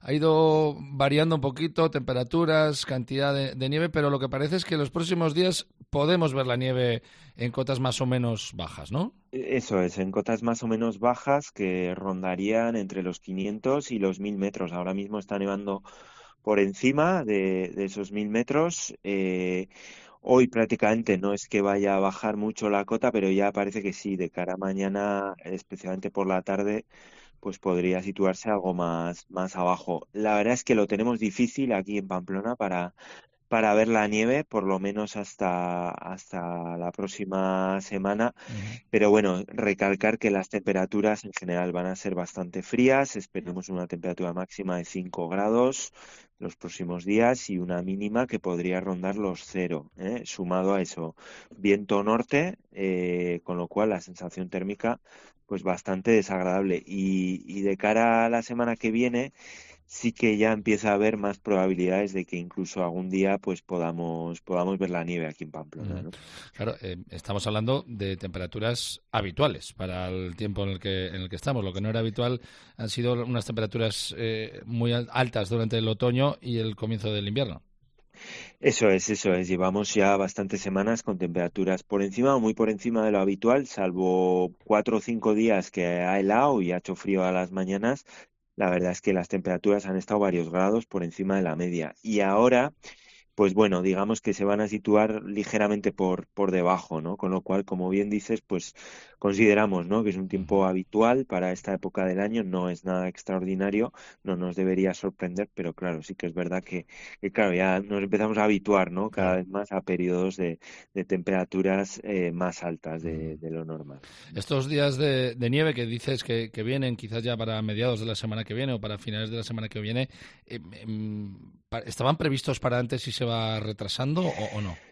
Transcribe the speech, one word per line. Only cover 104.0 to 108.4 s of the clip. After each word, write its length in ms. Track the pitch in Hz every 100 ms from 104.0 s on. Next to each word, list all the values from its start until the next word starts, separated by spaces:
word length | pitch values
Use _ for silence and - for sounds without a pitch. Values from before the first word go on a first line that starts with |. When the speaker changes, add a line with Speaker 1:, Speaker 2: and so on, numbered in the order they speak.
| - -
Speaker 2:
no 120 | -
nos 220 | 90 90 90
debería 380 | 92 92 95
sorprender, 560 | 90 101 - 92 90 101
pero 220 | - 85
claro, 280 | 78 90 80
sí 120 | 76
que 120 | 95 87
es 60 |
verdad 320 | 85 87 92
que, 220 | - 92 - - - -
que, 100 | 98
claro, 220 | 104 104
ya 280 | 90 95 92
nos 220 | 101 101
empezamos 360 | 98 98 110
a 60 | 107